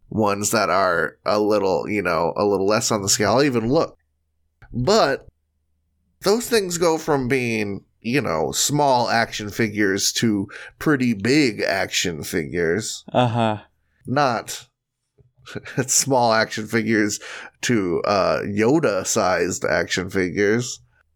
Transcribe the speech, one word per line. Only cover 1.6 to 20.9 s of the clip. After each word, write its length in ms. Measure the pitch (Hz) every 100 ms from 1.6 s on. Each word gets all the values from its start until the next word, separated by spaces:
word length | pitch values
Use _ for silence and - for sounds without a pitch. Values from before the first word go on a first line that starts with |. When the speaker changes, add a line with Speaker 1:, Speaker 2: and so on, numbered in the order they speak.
| 95 87 60
Speaker 1:
you 120 | 104
know, 320 | 90 82 85 -
a 60 | 104
little 220 | 98 95
less 240 | 110 -
on 100 | 110
the 80 | 98
scale. 220 | - 101
I'll 100 | 120
even 280 | 147 120 113
look. 260 | 160 - - _ _ _ _ _ _ -
But 560 | 117 131 214 156 131 - _ _ _ _ _ _ _ _ _
those 260 | 185 226 233
things 280 | 226 185 170
go 200 | 170 160
from 300 | 160 143 123
being, 560 | 131 120 110 104 98 - _
you 200 | 113 123
know, 300 | 101 80 71
small 580 | - - 143 143 127 107
action 400 | 113 110 - 104
figures 600 | - 113 104 101 98 -
to 340 | - 117 104 98 - - -
pretty 360 | 156 139 123
big 480 | 101 113 151 131 104
action 640 | - 95 92 - 92 76
figures. 800 | - 92 69 85 82 92 - - -
Speaker 2:
Uh-huh. 460 | 120 123 117 110 104 - _ _ _ -
Speaker 1:
Not 600 | 131 139 110 - - - _ _ _ _ _ _
<laughs> 600 | _ - - - - 127
small 460 | - 131 131 120
action 340 | 110 107 - 107
figures 520 | 113 107 110 104 - - - - _
to, 400 | - 117 90 80 -
uh, 340 | 98 85 73
Yoda-sized 1200 | 85 101 113 160 131 95 - 113 92 87 87 95
action 460 | - 87 90 - 87
figures. 720 | 95 92 95 101 113 120 - _